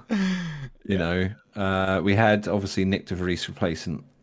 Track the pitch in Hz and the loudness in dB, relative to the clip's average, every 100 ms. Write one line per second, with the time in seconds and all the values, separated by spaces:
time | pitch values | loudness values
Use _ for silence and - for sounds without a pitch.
0 | - 214 190 185 175 151 135 - - 98 | -4 -2 0 -2 -6 -8 -12 -10 -4 -2
1 | 85 90 95 107 _ - 95 95 95 95 | 0 0 -2 -4 _ -6 -2 0 2 2
2 | 90 101 113 107 104 101 98 - 95 98 | 4 6 6 4 2 -2 0 0 2 0
3 | - 90 92 90 - - 92 80 - 78 | -2 -4 -2 -2 -4 -2 -2 -2 -6 -8
4 | - _ | -10 _